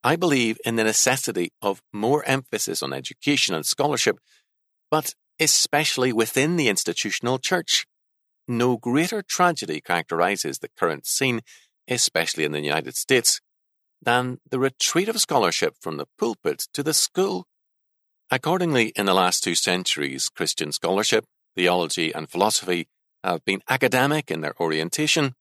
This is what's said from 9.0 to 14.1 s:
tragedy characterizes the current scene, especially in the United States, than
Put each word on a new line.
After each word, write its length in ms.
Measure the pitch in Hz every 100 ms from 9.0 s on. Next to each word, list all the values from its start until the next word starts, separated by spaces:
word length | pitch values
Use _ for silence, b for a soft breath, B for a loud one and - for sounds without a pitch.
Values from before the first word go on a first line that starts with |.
| 170 220
tragedy 580 | - - 180 160 90 76
characterizes 800 | - 87 80 82 90 101 78 67
the 80 | -
current 380 | - 87 73 -
scene, 320 | - 135 117 - B B _ -
especially 560 | 123 - - 82 -
in 80 | 76
the 80 | 73
United 380 | 73 76 69 -
States, 420 | - 131 - - _ _ _ _ _ _
than 400 | -